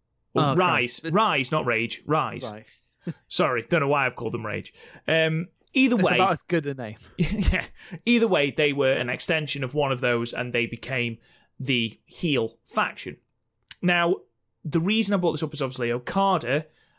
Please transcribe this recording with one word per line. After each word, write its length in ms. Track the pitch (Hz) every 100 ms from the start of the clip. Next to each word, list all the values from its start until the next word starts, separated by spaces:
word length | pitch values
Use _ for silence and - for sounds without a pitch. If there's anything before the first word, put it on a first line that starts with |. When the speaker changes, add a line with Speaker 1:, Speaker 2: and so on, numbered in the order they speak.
| _ _ _ -
Speaker 1:
Or 80 |
Speaker 2:
Oh, 120 | 147 135
Speaker 1:
Rise, 440 | 180 147 123 -
Speaker 2:
Christ. 140 | 165 180
Speaker 1:
Rise, 360 | 220 151 131
not 140 | 156 135
Rage, 380 | 113 117 - -
Rise. 380 | 156 120 - 113
Speaker 2:
Right. 160 | 107 - _ _ _ - -
<laughs> 60 | -
Speaker 1:
Sorry, 380 | - 156 123 -
don't 140 | 165
know 60 | 139
why 180 | 143 131
I've 100 | -
called 180 | 113
them 120 | 110 107
Rage. 280 | 101 - - - - -
Um, 400 | 160 160 160 180 _ _
either 220 | 262 262 226
Speaker 2:
It's 80 |
Speaker 1:
way, 120 | 170 123
Speaker 2:
about 180 | 190
as 100 | 170
good 220 | - 170 143
a 60 | 135
name. 220 | 110 107 -
Speaker 1:
<laughs> 100 | -
Yeah, 480 | 170 202 185 143 - - - 170 226
either 220 | 240 220
way, 240 | 165 143 143
they 180 | 147
were 200 | 139 131
an 160 | 135 123
extension 540 | 131 - 160 147 143
of 100 | 131
one 180 | 143 139
of 100 | 123
those, 320 | 123 120 117
and 200 | - 123
they 140 | 120 120
became 500 | 113 - 131 120 113 _ _ _ -
the 400 | 131 123 113 - _
heel 520 | - 165 131 113 _ -
faction. 500 | - 180 - 92 - _ _ _ _ _ -
Now, 360 | 180 175 170 190 - _ _ _
the 160 | 156 165
reason 340 | 175 220 196
I 40 | 202
brought 140 | 175
this 100 | 139
up 100 | 151
is 80 | 143
obviously 300 | 135 127 120
Okada 720 | 120 - 190 196 175 120 143 - _ _